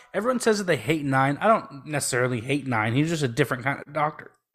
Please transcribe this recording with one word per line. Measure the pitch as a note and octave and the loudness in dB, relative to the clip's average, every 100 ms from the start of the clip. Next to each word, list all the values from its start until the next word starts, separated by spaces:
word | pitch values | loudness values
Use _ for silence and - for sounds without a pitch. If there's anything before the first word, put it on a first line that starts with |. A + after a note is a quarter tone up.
| - | -8
Everyone | F#3+ A3+ B3+ | -2 0 0
says | A#3 G#3 | 2 2
that | |
they | F#3 D3 | 2 0
hate | A2 D#3+ | 2 0
nine. | C#3+ C3+ C3+ C#3+ | 2 2 2 2
I | G3 | 4
don't | G#3+ - C#3+ C3+ | 2 0 -14 -6
necessarily | D3 - B2 B2+ B2 | -4 -2 0 0 -2
hate | B2+ C#3+ C3 | -2 -2 0
Nine. | A2+ A2 | 0 2
He's | B2 D#3+ | 2 0
just | E3 | 0
a | C#3 | 0
different | A#2 C#3 B2+ | 0 0 0
kind | B2 C#3 - | -4 -6 -6
of | |
Doctor. | D3+ D3+ - - _ _ | -4 -4 -4 -20 _ _